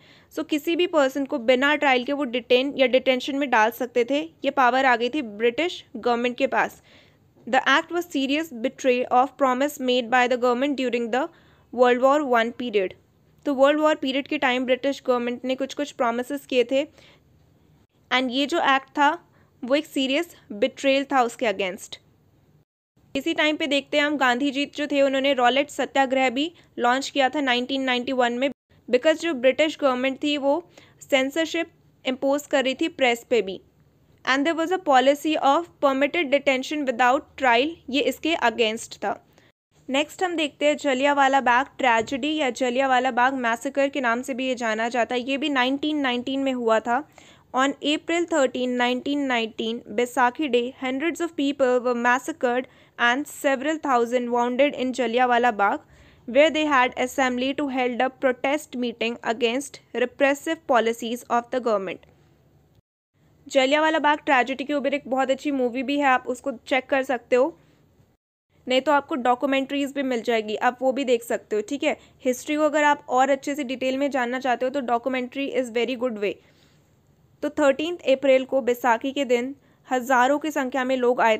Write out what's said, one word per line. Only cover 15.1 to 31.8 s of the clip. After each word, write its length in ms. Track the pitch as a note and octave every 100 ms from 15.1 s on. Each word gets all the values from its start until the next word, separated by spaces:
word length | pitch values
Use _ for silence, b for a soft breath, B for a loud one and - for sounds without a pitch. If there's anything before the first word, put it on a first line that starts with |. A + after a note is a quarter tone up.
| B3 A#3+ B3
ने 100 | B3+
कुछ-कुछ 380 | C4 C4+ - C#4+
प्रॉमिसेस 540 | - A#3+ A#3 B3+ C#4+ -
किए 180 | C4
थे, 220 | A#3 C4+ D4+ b b b _ _ _ _ _ _ _ _ _
and 200 | B3 C4
ये 160 | B3 C#4
जो 120 | E4 -
एक्ट 200 | C4+ -
था 200 | - C#4+ E4+ - b b _
वो 120 | A#3+
एक 120 | C#4+ D4+
सीरियस 480 | - C4 C#4 E4+ - _
बिट्रेयल 500 | G#3 C4 - C#4 C4+ C#4
था 100 | C#4
उसके 240 | A#3+ - A#3+
against। 500 | F#3+ G3 F#3+ - - _ _ _ _ _ _ _ _ _ _ _
इसी 200 | C#4 D4
टाइम 220 | E4 D#4 D4+
पे 100 | D#4+
देखते 300 | C#4+ C#4 D4
हैं 80 |
हम, 120 | D4 D4
गांधी 340 | B3+ A#3+ C#4+
जी 140 | B3+ C#4+ -
जो 100 | D4
थे 140 | C#4+
उन्होंने 300 | C#4 C4+ C4
रॉलेट 360 | C4+ A#3+ B3+ C#4+
सत्याग्रह 580 | - A#3+ C#4 C4+ C4 C4
भी 200 | A#3+ D#4 b b -
लॉन्च 300 | A#3+ B3+ C#4
किया 180 | C#4+ C4
था 120 | C#4
नाइनटीन 420 | C4+ A#3+ B3+ C#4
नाइंटी 300 | C4 B3 B3
वन 200 | C4 A#3+
में, 160 | A#3+ C#4 - _ b -
because 320 | B3 D#4 D#4+
जो 120 | E4
ब्रिटिश 420 | C4+ B3+ B3 D#4 -
गवर्नमेंट 420 | C#4+ B3 C4 C4
थी 140 | D4+ D4
वो 160 | C#4 D4 F4 b b b
सेंसरशिप 720 | - C4+ C4+ D4+ D#4+ E4+ E4 _